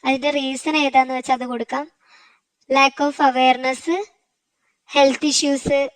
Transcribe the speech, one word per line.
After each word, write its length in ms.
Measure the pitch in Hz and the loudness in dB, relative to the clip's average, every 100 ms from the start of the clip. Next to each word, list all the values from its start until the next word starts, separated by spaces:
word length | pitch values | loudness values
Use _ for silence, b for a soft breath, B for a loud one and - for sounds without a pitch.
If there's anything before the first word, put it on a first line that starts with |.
| 269 | -2
അതിന്റെ 240 | 269 277 285 | -2 0 -2
റീസൺ 380 | 269 269 311 302 285 | -4 -6 -4 -2 0
ഏതാന്ന് 280 | 262 262 254 | 0 0 -4
വെച്ചാൽ 180 | 254 254 | -4 -4
അത് 60 | 247 | -4
കൊടുക്കാം. 340 | 240 226 262 302 _ b b b b _ _ _ 269 | -8 -6 -8 -8 _ b b b b _ _ _ 2
Lack 220 | 269 - 294 | 2 2 -4
of 140 | 285 285 | 2 2
awareness, 560 | 254 254 247 262 262 - 349 427 _ _ _ _ _ _ _ _ | 4 4 4 0 -4 -4 -4 -4 _ _ _ _ _ _ _ _
ഹെൽത്ത് 360 | 285 277 262 302 | 2 2 2 -2
ഇഷ്യൂസ് 480 | 269 294 277 - 277 277 | 0 0 -2 0 -2 -2